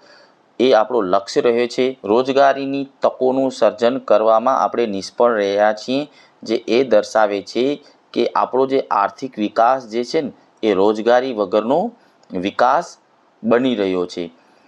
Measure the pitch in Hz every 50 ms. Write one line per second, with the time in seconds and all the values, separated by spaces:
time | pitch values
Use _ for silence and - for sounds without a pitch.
0 | _ _ - _ _ _ _ _ _ _ _ - 120 131 127 110 107 - 123 117
1 | 101 90 92 101 - - - 147 127 123 117 120 123 120 - - 127 131 131 -
2 | - 101 107 120 131 135 131 135 139 139 135 139 139 135 139 139 139 139 _ _
3 | - 113 - - 127 131 127 135 135 131 127 - 117 104 92 - 117 117 131 131
4 | 127 - 107 104 110 110 110 113 117 127 135 - 101 101 - 120 120 110 98 95
5 | 92 - - - 120 120 117 107 101 98 101 101 104 107 110 - - - 127 139
6 | 151 147 _ _ _ _ _ _ - - 110 - - - 110 123 135 123 110 104
7 | - - - 113 107 101 101 98 95 - - 113 127 139 147 139 - - _ _
8 | _ _ - 117 117 - - 95 104 - - 127 135 131 135 131 - - - 107
9 | 98 98 - - 135 127 - 107 107 101 - - 113 120 131 135 123 110 107 120
10 | 123 120 - 160 147 107 - _ _ _ _ _ - 110 98 92 98 107 110 110
11 | 104 117 120 123 131 135 120 104 101 90 - 107 107 117 139 170 208 240 - _
12 | _ _ _ _ _ _ - 92 87 101 - - 123 123 139 160 175 - - _
13 | _ _ _ _ _ _ _ _ - 113 113 120 131 131 120 104 98 95 92 90
14 | 90 87 - - 85 82 - _ _ _ _ _ _